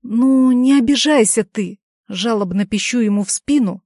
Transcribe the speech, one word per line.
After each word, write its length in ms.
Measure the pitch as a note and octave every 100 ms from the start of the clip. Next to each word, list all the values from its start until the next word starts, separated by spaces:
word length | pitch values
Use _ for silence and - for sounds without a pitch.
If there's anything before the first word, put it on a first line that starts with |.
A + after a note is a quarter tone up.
"Ну, 480 | A#3+ A3+ C4 C4 B3+
не 260 | B3 B3+ C#4
обижайся 680 | A3+ C#4+ D4 D4 A3 -
ты", 340 | G#3 - F3+ G3+ _ _ _
жалобно 580 | F#3+ A3 A3 F#3+ F#3 G3
пищу 320 | G#3 - A#3+
ему 240 | G#3+ G3+
в 80 | G3+
спину 540 | - - D4 G#3 F#3